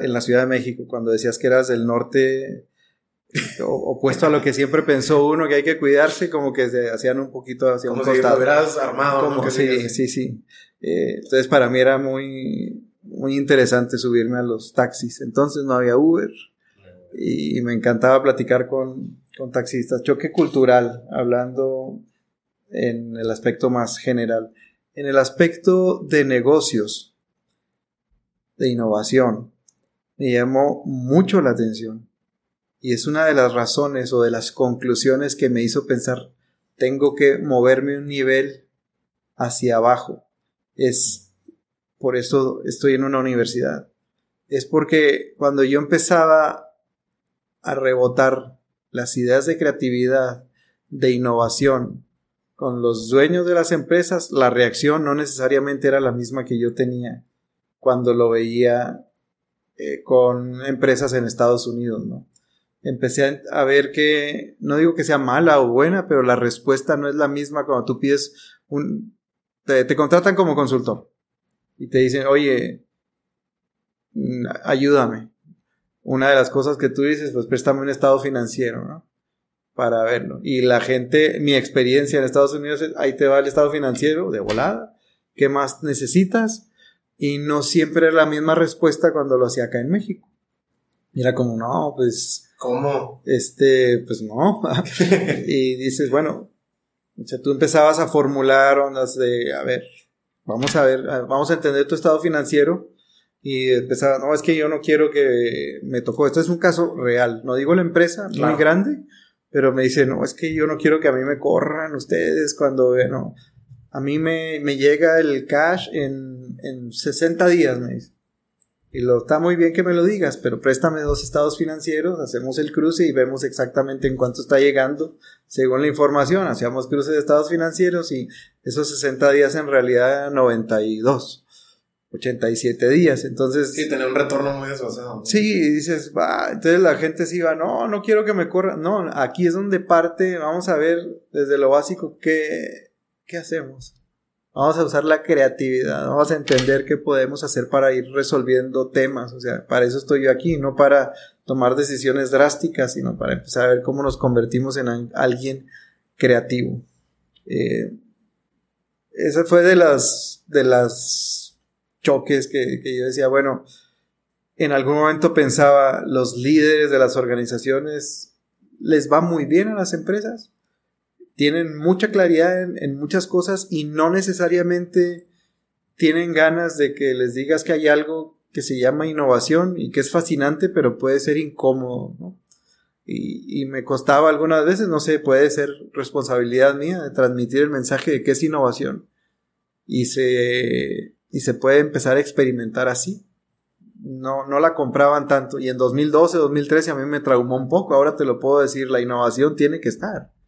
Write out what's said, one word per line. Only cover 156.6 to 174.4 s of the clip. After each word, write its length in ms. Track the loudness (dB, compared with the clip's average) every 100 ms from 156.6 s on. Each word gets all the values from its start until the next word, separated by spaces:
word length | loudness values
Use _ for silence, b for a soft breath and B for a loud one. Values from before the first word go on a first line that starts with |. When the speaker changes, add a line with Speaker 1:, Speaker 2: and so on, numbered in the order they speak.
| -4 -8 -14 _ _ _ _ _ -8
Speaker 1:
Eh, 480 | -4 -2 -4 -6 -12 _ _ _ _ _ _ _ _ _ _ _
esa 320 | -4 -2 0
fue 180 | 4 6
de 140 | 6 6
las, 680 | 6 4 2 -2 -8 -14 _
de 160 | 2
las 720 | 4 4 2 -2 -8 -6 -6 -8 -12 _ _ _ _ _
choques 460 | 0 0 2 -2 0
que, 320 | -4 -4 -6
que 140 | -8 -6
yo 80 | -6
decía, 220 | 0 2
bueno, 380 | 2 0 -4 b b b b b _ _ _ _ -4
en 160 | 0
algún 240 | 0 0 2
momento 380 | 2 2 0
pensaba, 680 | 2 2 4 6 6 4 0 -2
los 300 | 0 0 -2
líderes 520 | 2 4 4 4 4
de 80 | 4
las 160 | 4 2
organizaciones, 1200 | -2 -2 -4 -6 -2 -2 -2 -8 -10 -12 -16 _ _ _ _ -10
les 320 | 0 2 4
va 100 | 2
muy 240 | 2 -2 0
bien 220 | 0 0
a 60 | -2
las 180 | -4
empresas, 580 | -6 -4 -4 -4 -12 -16 _ _ _ _ _ _ _ -20 -2
tienen 420 | 0 0 -4 -4
mucha 320 | 0 0 0
claridad 500 | 2 2 4 2 0
en, 180 | -4 -6
en 140 | -6 -6
muchas 300 | -4 -4 0
cosas 400 | -2 -2 -4 -6
y 140 | -6 -6
no 240 | 0 0
necesariamente 1200 | 2 -2 -2